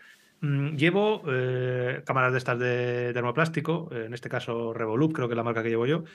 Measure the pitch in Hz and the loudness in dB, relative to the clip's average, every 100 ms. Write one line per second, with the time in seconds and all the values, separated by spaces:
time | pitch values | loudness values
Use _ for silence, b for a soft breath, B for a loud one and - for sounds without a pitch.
0 | B B B _ 143 139 143 151 165 190 | B B B _ -2 0 0 2 2 4
1 | 214 208 160 127 127 127 127 127 123 139 | 2 0 -2 0 0 0 -2 -2 -2 -4
2 | - 131 127 127 127 120 123 123 123 123 | 0 2 4 2 0 0 0 0 0 0
3 | 123 120 120 127 165 156 143 170 165 120 | -2 0 0 2 0 0 -2 -2 -4 -8
4 | 113 120 - 123 123 117 117 113 110 113 | -8 -10 -6 -4 -2 -2 -2 -2 0 2
5 | 160 156 120 117 117 113 113 113 123 165 | 2 2 0 0 0 0 0 2 2 0
6 | 165 | -4